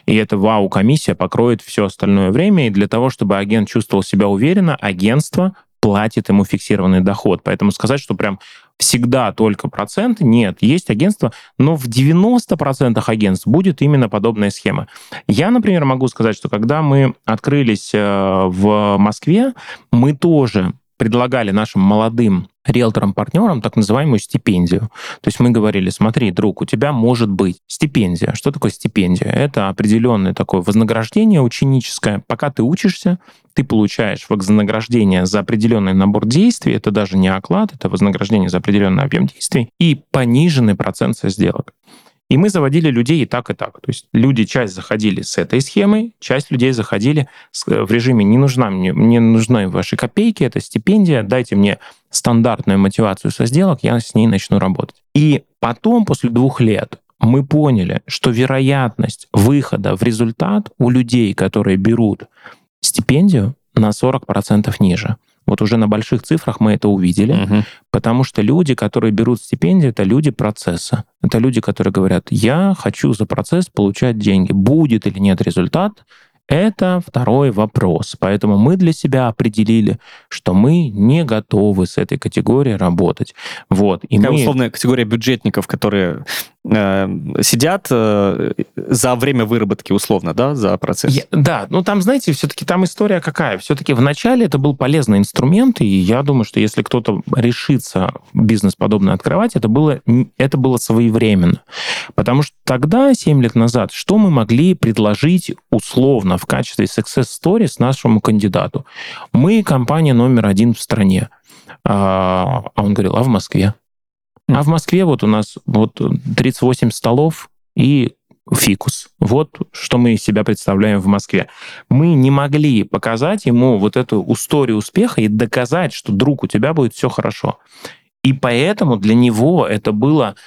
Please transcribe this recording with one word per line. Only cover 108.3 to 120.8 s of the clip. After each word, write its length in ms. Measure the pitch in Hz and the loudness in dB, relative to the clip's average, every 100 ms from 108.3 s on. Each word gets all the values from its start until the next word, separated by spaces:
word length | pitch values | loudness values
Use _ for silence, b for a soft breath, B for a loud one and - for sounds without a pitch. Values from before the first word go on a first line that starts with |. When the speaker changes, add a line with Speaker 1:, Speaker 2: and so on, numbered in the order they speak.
| 107 101 95 95 - - B B B B | 0 0 0 -4 -6 -12 B B B B
Speaker 1:
Мы 300 | 117 165 226 | 2 2 2
компания 500 | 190 135 120 156 151 | 2 0 0 0 2
номер 320 | 120 127 120 104 | 4 4 2 2
один 280 | 95 117 | 2 2
в 60 | 113 | 0
стране. 500 | - 113 98 92 - B B B B B | -4 0 2 0 -2 B B B B B
А, 800 | - 101 98 95 92 92 92 85 - - | -2 0 0 0 0 0 -2 -4 -6 -4
а 80 | |
он 100 | 101 | -2
говорил: 220 | 101 95 - | 0 0 0
«А 80 | |
в 40 | 127 | 0
Москве?» 460 | 101 - 95 98 - _ _ _ _ _ _ - | 0 -2 0 0 -2 _ _ _ _ _ _ -2
Speaker 2:
Мгм. 120 | 139 | 0
Speaker 1:
А 40 | |
в 40 | 147 | 2
Москве 360 | 165 - 180 | 0 2 2
вот 200 | 180 127 | 2 2
у 40 | 107 | 0
нас 300 | 107 101 - - | 0 -2 -10 -2
вот 340 | 104 110 - - - - 113 | 0 0 -2 -4 -4 -4 -2
тридцать 260 | 131 - | 0 0
восемь 300 | 123 123 117 | 0 2 -2
столов 580 | - 117 123 160 - - _ _ - | -2 0 2 0 -2 -14 _ _ 0
и 380 | 123 143 - - _ _ - | 2 2 0 -6 _ _ -6
фикус. 560 | - 117 95 - - - - | -2 0 0 -4 -8 -10 -4
Вот 380 | 98 131 156 - - | 0 0 0 -6 -12
что 240 | - - 123 | -10 -2 2
мы 160 | 120 | 2
из 100 | 107 | 2
себя 200 | - 104 | 0 -2
представляем 560 | 104 104 - 98 | 0 -2 -2 0